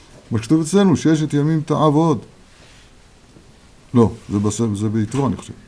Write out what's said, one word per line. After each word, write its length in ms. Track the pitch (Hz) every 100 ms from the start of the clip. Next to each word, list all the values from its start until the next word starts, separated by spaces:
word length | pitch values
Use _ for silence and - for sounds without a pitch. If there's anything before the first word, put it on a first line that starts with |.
| - - -
כמו 100 | 113
שכתוב 220 | - 160
אצלנו, 360 | 160 196 196 131
ששת 380 | 156 156 151
ימים 260 | 143 147 160
תעבוד. 580 | 147 143 151 147 165 120 - - - - - - - - - - _ - - - - - -
לא, 160 | 123 113 - -
זה 100 | 101
בס-, 220 | 104 104 113
זה 140 | 101 110
ביתרו, 380 | 113 107 131 135
אני 100 | -
חושב. 160 | - -